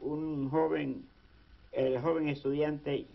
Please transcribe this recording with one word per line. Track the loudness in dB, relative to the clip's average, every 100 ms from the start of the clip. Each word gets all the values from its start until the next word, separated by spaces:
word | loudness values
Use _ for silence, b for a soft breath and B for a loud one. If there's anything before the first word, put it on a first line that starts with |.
un | -4 -4 -2 -2 0
joven, | 2 2 2 0 -4 -8 -20 -20 -20 -20 -20 -8
el | 0 2 2
joven | 2 2 0
estudiante | 0 0 2 0 0 -2 -4 -4